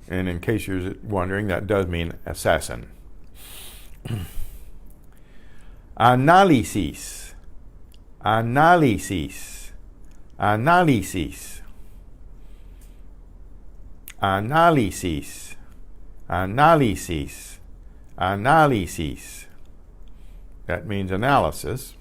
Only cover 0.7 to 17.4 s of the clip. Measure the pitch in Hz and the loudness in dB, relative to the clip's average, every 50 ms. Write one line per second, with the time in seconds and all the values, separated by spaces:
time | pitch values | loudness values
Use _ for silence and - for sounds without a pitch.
0.7 | 98 92 90 92 - - - - 104 95 87 92 95 98 107 104 92 - - 92 | -4 -4 -4 -4 -8 -8 -8 -6 -2 -2 -2 0 -2 -2 -2 0 -2 -2 0 0
1.7 | 104 98 98 87 85 85 85 85 - - - - 85 - - 110 87 78 - - | 0 0 2 0 0 -2 -2 -4 -6 -8 -8 -10 -8 -4 2 2 2 2 2 -4
2.7 | - 60 58 - - - - - - - - - - - - - - - - - | -8 -10 -10 -14 -18 -20 -18 -18 -16 -16 -16 -16 -16 -18 -18 -18 -18 -16 -16 -16
3.7 | - - - - - - - - 110 110 87 - - - - - - - - - | -18 -18 -16 -16 -18 -14 -10 -8 -6 -6 -8 -6 -2 -4 -4 -4 -4 -12 -14 -14
4.7 | - - - - - - - - - - - - - - - - - - - - | -14 -14 -14 -16 -18 -18 -20 -20 -20 -20 -20 -20 -18 -18 -16 -16 -16 -16 -16 -16
5.7 | - - - - - - - 120 127 127 131 143 170 185 196 196 160 120 - - | -18 -18 -18 -20 -2 4 6 6 6 6 6 8 8 8 10 8 8 6 4 2
6.7 | - - 92 76 - - - - - - - - - - - - - - - - | -2 -2 -2 -2 -4 -8 -12 -14 -12 -14 -14 -16 -16 -16 -16 -16 -16 -16 -16 -16
7.7 | - - - - - - - - - - - - 107 110 117 117 120 139 151 165 | -18 -18 -20 -20 -20 -20 -20 -20 -20 -6 0 0 2 2 2 0 2 4 6 8
8.7 | 180 180 160 135 107 87 - - 104 90 76 - - - - - - - - - | 8 8 6 6 4 2 0 -4 -4 -2 -4 -4 -6 -10 -14 -14 -14 -14 -14 -14
9.7 | - - - - - - - - - - - - - - - 101 104 110 113 147 | -14 -14 -16 -18 -18 -18 -18 -18 -16 -16 -16 -18 -8 -2 0 2 2 2 4 4
10.7 | 170 180 185 160 139 110 - - - 95 80 69 - - - - - - - - | 6 6 6 6 4 4 2 -2 -4 -4 -4 -4 -6 -12 -14 -14 -14 -14 -14 -14
11.7 | - - - - - - - - - - - - - - - - - - - - | -14 -14 -16 -16 -16 -18 -18 -18 -18 -18 -18 -18 -18 -16 -16 -18 -16 -18 -18 -18
12.7 | - - - - - - - - - - - - - - - - - - - - | -18 -18 -18 -18 -18 -18 -18 -18 -18 -18 -20 -20 -20 -20 -20 -18 -18 -16 -16 -16
13.7 | - - - - - - - - - - - 98 95 98 104 110 143 156 165 170 | -16 -16 -16 -16 -16 -16 -16 -18 -10 -4 0 0 0 2 0 2 4 6 6 8
14.7 | 165 147 117 95 87 - - 92 80 71 - - - - - - - - - - | 8 6 4 2 0 -2 -2 -2 -2 -2 -4 -8 -12 -14 -12 -14 -14 -14 -14 -16
15.7 | - - - - - - - - - - - - 87 90 92 95 101 120 143 160 | -16 -16 -16 -16 -14 -16 -16 -14 -14 -14 -8 -4 -2 -2 -2 -2 2 4 6 8
16.7 | 170 156 139 117 95 82 - - 87 78 71 69 - - | 8 8 6 4 2 0 -4 -4 -4 -4 -4 -6 -8 -14